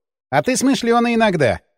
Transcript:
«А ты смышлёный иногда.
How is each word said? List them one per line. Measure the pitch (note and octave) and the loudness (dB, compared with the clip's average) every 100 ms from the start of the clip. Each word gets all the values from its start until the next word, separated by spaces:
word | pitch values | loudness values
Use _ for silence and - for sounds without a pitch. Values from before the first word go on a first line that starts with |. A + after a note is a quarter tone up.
| _ _ - | _ _ -4
«А | C#3+ | -2
ты | B3+ | -2
смышлёный | B3+ C4 C4+ A#3 A#3 A#3 | 0 0 0 0 0 0
иногда. | A#3 A3 F3 A#2+ F2 _ | 0 0 2 0 -2 _